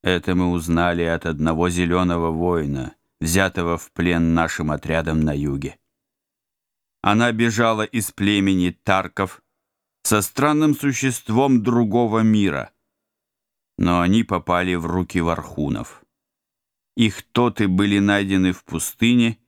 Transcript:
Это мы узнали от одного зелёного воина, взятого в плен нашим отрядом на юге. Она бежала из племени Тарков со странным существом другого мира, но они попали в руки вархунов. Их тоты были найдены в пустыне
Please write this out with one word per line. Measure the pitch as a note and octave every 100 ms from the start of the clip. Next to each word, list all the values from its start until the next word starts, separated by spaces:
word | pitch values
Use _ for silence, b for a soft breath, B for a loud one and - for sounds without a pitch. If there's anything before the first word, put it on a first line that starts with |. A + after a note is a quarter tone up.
Это | F#2 F2+ F2 F2+
мы | F2+
узнали | F2 E2 E2+ F2 F2
от | E2+ E2 E2+
одного | D2+ D#2 D#2+ F2
зелёного | F2 F2 F2+ F2+ E2+ E2
воина, | D#2+ F2 E2+ D2 C#2 B1 - _ _
взятого | D#2+ F2+ F#2+ - E2+ E2+
в | -
плен | - E2+ E2+ E2 E2
нашим | E2 - D2+
отрядом | D2 - D#2+ D#2+ D#2
на | D#2
юге. | D2 D2 C#2 C#2 - _ _ _ _ _ _ _ _ _ _ _ _
Она | G2 G#2 A#2+
бежала | A2+ A#2+ A2 A#2 A2
из | G#2+ A#2+ G#2
племени | - G2+ G#2 G2 F#2+ F2+
Тарков | F2+ - F#2+ F#2 - F#2+ - _ _ _ _ _ _
со | - G#2+
странным | G2 - D3 D3+ D#3 C#3+
существом | C#3 B2+ C3+ A#2+ - A2 C#3 B2+
другого | G#2 A#2+ A2+ A#2 A#2 A2+
мира, | A2 G#2+ G2 C#2 A1 _ _ _ _ _ _ _ _ _ _ -
но | F2 F2
они | F2 G#2+
попали | A2+ F#2 - F2 F#2 F2
в | E2
руки | F2+ F2 F#2
вархунов. | E2+ D#2 D2+ - C#2+ A1+ - - _ _ _ _ _ _ _ _ _ -
Их | A2+ -
тоты | - - A#2+ - G2+
были | F2+ G#2 G2+
найдены | G2+ G2+ G2 F#2+ F#2
в | F2+
пустыне | - D#2+ - - A#2 B2 A#2 A2+